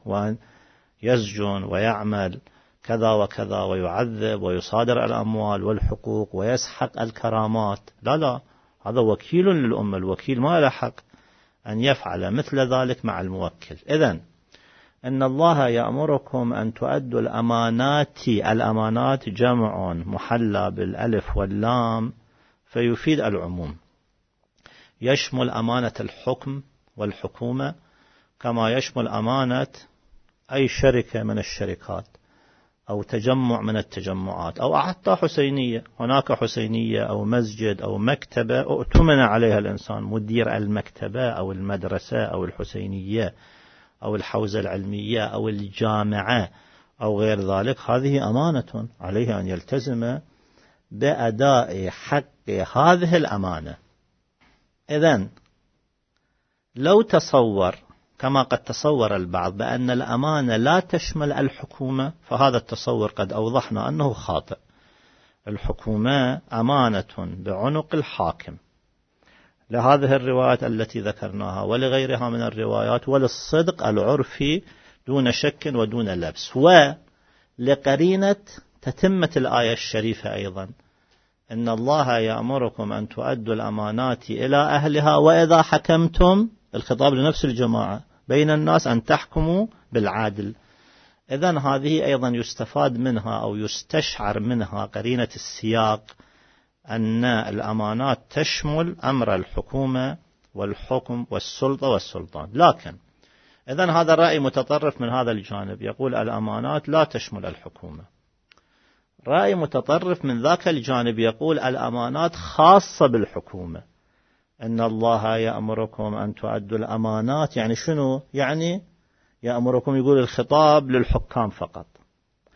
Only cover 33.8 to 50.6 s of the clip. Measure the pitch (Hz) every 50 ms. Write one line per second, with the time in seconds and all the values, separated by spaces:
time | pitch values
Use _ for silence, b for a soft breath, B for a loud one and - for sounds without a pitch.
33.8 | - - - - 98 98 95 95 92 95 92 87 87 85 85 82 - 139 156 143
34.8 | 139 180 180 - - 208 190 180 175 156 - 156 143 139 139 139 127 120 113 113
35.8 | - - _ - 120 120 131 139 - - 127 - 117 113 - - 110 110 113 113
36.8 | 113 113 110 107 110 110 104 104 107 107 120 123 117 107 104 107 110 107 101 95
37.8 | 98 104 104 101 104 123 143 - - - - 120 117 110 123 131 135 - 147 127
38.8 | 117 - - - 165 160 147 135 127 107 104 117 120 113 104 104 104 98 101 101
39.8 | - - 107 107 104 101 107 113 104 107 113 117 113 117 113 107 104 104 104 104
40.8 | - - - - 104 101 101 123 127 120 110 90 95 95 95 92 95 98 101 95
41.8 | 90 95 98 90 - - - 117 107 - - 92 92 87 - - - - - 101
42.8 | 98 98 98 98 92 98 104 113 107 87 - b b b b b b b b b
43.8 | b b b b 113 110 107 101 95 - - 107 110 101 101 107 98 95 90 98
44.8 | 95 98 101 104 104 104 117 113 110 110 107 107 107 110 107 101 104 98 98 -
45.8 | 117 110 107 107 104 104 104 101 95 107 123 117 95 - b b b b b b
46.8 | b b b b 123 107 104 101 107 110 107 101 98 92 98 95 104 127 131 -
47.8 | - - 117 127 135 139 139 135 104 104 113 131 156 170 156 131 - - - 113
48.8 | 110 117 - - 95 92 98 110 120 117 107 98 92 92 92 87 - - 131 139
49.8 | 120 139 123 117 117 120 131 151 - b b b b b b b